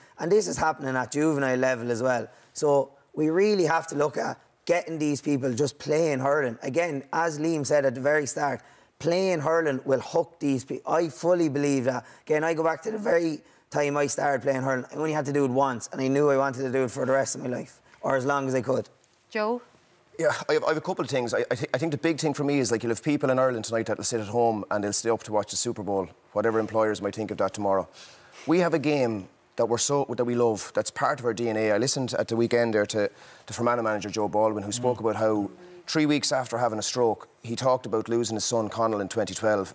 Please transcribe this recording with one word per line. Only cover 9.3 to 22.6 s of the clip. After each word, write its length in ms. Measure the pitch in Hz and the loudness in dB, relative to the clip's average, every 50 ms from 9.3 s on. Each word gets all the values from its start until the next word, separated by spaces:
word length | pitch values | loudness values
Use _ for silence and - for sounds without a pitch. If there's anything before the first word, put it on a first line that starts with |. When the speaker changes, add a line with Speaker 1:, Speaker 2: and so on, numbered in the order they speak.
| 180 160 | 0 0
Speaker 1:
hurling 400 | 139 151 160 165 165 151 135 127 - | 0 2 2 2 2 2 0 0 0
will 160 | 139 131 131 | 0 0 0
hook 400 | - - - 170 170 - - - | 0 0 -2 -2 -2 -2 -4 -4
these 240 | - 143 135 127 117 | -2 0 0 0 -2
people. 260 | - 135 - - - | -4 -8 -8 -4 0
I 200 | 147 160 170 160 | 0 2 0 0
fully 400 | - - - 165 180 175 170 156 | -2 -2 0 2 4 4 2 2
believe 340 | 131 143 143 143 139 135 120 | 0 0 0 2 2 2 2
that. 220 | 135 127 123 - - - - _ | 0 -2 -2 -4 -10 -16 -12 _
Again, 200 | - 156 156 156 | -2 0 0 2
I 80 | 165 170 | 0 0
go 100 | 156 160 | 0 0
back 180 | 160 160 - - | 0 0 -2 -4
to 80 | 220 | -6
the 60 | 220 214 | -6 -4
very 440 | 208 - 175 170 170 165 151 - - - - _ _ _ | 0 2 2 2 2 0 -2 -6 -10 -16 -20 _ _ _
time 280 | - 147 147 143 143 147 | -2 0 0 2 2 2
I 100 | 143 139 | 0 0
started 340 | - - 143 143 139 127 | 0 0 0 2 0 0
playing 200 | 104 139 135 131 | 0 0 0 0
hurling. 240 | 127 135 135 127 120 - | 0 0 0 -2 -4 -6
I 60 | - | -6
only 160 | 147 156 160 | -4 -4 -2
had 140 | 151 151 143 | -2 -2 -2
to 80 | 135 139 | 0 0
do 100 | 143 143 | 2 2
it 80 | 131 | 2
once, 380 | 123 135 139 135 123 113 - - | 2 2 2 2 0 -2 -6 -8
and 100 | - 135 | -6 -4
I 60 | 135 131 | -2 0
knew 220 | 135 139 147 147 | 2 4 4 4
I 80 | 139 135 | 4 4
wanted 240 | 139 139 131 123 | 2 0 -2 -4
to 100 | 135 127 | -4 -2
do 140 | 120 135 127 | 0 0 0
it 60 | 120 | 0
for 140 | - 139 131 | -2 -2 0
the 60 | 123 | 2
rest 240 | 131 135 131 - - | 2 2 2 0 -2
of 60 | 131 | -4
my 80 | 143 131 | -6 -6
life, 320 | 123 - - - - - _ _ - - | -6 -6 -8 -10 -16 -20 _ _ -14 -8
or 160 | - 139 135 | -2 0 0
as 100 | 135 123 | 0 2
long 220 | 139 143 139 135 131 | 0 0 0 0 0
as 80 | 127 | 0
I 60 | 131 | 0
could. 260 | 110 127 131 117 107 - _ _ _ _ _ _ _ _ | 0 0 0 -2 -2 -4 _ _ _ _ _ _ _ _
Speaker 2:
Joe? 320 | - 220 214 214 240 247 - - _ _ _ _ _ _ _ _ - - | -6 -4 -2 -2 -2 -4 -8 -12 _ _ _ _ _ _ _ _ -6 -2
Speaker 3:
Yeah, 140 | 160 147 131 - - - | 0 0 0 0 0 0
I 60 | 151 | 0
have, 100 | 156 - | 2 2
I 40 | - | 2
have 80 | 160 156 | 0 0
a 40 | |
couple 220 | - 180 185 - 151 | -2 -4 -4 -4 -4
of 60 | 123 | -2
things. 240 | 139 131 123 117 98 | -2 -2 0 0 0
I, 60 | 107 | -2
I, 160 | 123 - 127 | 0 -2 -2
th-, 140 | 123 151 - - | -4 -2 -2 -2
I 60 | 127 | -2
think 120 | 151 165 | -2 -2
the 60 | 151 139 | -2 0
big 220 | - 165 165 135 | 0 0 0 0
thing 160 | - 156 139 | 0 -2 0
for 80 | - 143 | 0 0
me 160 | 143 143 | 0 2
is, 120 | 143 | 2